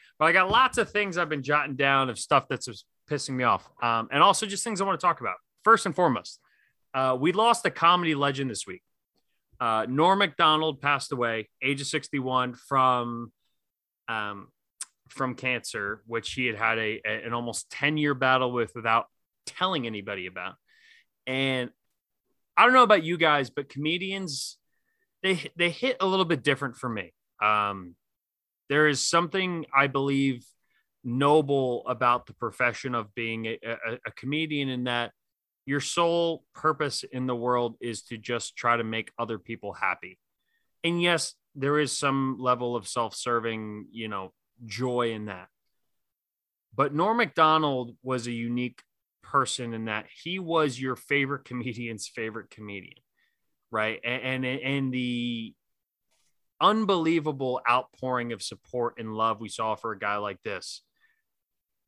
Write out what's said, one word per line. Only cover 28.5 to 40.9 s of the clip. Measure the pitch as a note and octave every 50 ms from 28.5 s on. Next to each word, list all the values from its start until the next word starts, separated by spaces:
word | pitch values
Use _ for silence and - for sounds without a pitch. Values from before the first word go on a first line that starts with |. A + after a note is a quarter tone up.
| _ _ _ -
there | C#3 D3+ D3+ D3+
is | C#3+ -
something | - - - E3+ F3 E3 - F#3+ F#3 F#3 F3 E3 D3+ - -
I | C3+ C#3
believe | C#3 C3 C#3 C#3 C#3 C#3 C3+ C#3 C3+ C3 A#2+ - - _ _ _ _ _ _ _ _ _ _ -
noble | B2 A#2+ B2+ C#3+ C#3+ D3+ D#3 D3+ C#3 C#3+ C#3 C3+ B2+ A#2+ A#2+ -
about | B2+ B2+ A2 B2+ B2 A#2+ B2 -
the | - -
profession | - - A2+ - - B2+ B2 A2 - - C3 B2
of | A#2+ A2 G#2 -
being | - A#2 A2+ A2+ A2+ A2+
a, | A2 A2+ - -
a, | A2+ A#2 - - A2+ A2+ A#2+ -
a | A2+ -
comedian | - - C3 D3 D#3 D#3+ D#3 D3+ C#3+ C#3 C3+
in | C3 B2 B2
that | B2 A#2+ A#2+ A#2+ A2 - _ _ _ _ _ _ _ _ _ -
your | - C#3 C#3+
sole | C#3 - - F3 E3+ E3+ E3+ E3+ E3+ E3 E3 D#3+ _ _ _
purpose | - - D#3 D#3 D#3 D#3 C#3+ - - -
in | - - B2+ B2+ B2+
the | B2
world | A#2+ A#2 B2 B2 B2 A#2+ A#2+ A2+ -
is | - A#2 A2+ - -
to | - A#2+ A2
just | A2 - A#2+ A#2 - - -
try | - - A#2+ A#2+
to | A#2 A#2
make | A2 A2+ A2+ A2+ - _
other | - A#2 A2 A2+ G#2
people | - - A2+ - - G2+ F2+
happy. | - G#2+ F#2+ F2+ - - F#2 F#2 _ _ _ _ _ _ _ _ _ _ _ _ _ -
And | -